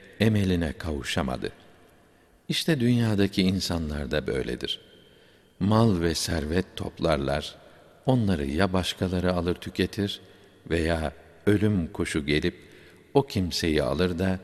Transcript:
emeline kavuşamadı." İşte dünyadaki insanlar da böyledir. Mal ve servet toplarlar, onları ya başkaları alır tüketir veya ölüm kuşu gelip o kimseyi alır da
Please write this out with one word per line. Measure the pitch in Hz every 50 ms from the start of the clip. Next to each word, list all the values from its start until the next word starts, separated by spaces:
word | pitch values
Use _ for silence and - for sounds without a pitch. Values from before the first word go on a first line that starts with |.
| - - - -
emeline | 104 113 110 104 98 95 90 85 82 73 -
kavuşamadı." | - - 85 76 69 - - - 87 73 64 64 - 50 - - - - - - - - - - - _ _ _ _ _ _ _ _ _ -
İşte | 156 - - 180 160 131
dünyadaki | 117 123 123 120 117 110 107 98 98 98 - 101
insanlar | 92 92 95 92 - - 87 85 80 73 73 73 71 62
da | 76 73 65
böyledir. | - - 65 60 58 62 60 - - - - - - - - - - - - - - - _ _ _ _ -
Mal | 92 101 110 110 117 113 92 85
ve | 85 85 80
servet | - - - 87 78 71 76 82 92 - - -
toplarlar, | - - - - - 82 82 78 69 69 67 71 76 - - - - - - - - - - - - _
onları | 131 131 123 110 98 92 73 71
ya | 69 71 85 98 95 92
başkaları | 92 87 - - - 98 90 92 90 87 90 90
alır | 87 85 87 85
tüketir | - - 95 - - 92 - - 104 101 101 - - - - - - - - - - - -
veya | 80 85 80 82 85 80 80 71 - - - - - - -
ölüm | 101 104 95 107 107 104 92 80
kuşu | 76 - - 85 - - 80 69
gelip | 71 71 76 - 90 - - - - - - - - - - - - -
o | 143 135
kimseyi | - - 104 92 85 - - 90 82 76 76 67
alır | 62 73 78 92 90 87 82
da | 95 95 95 92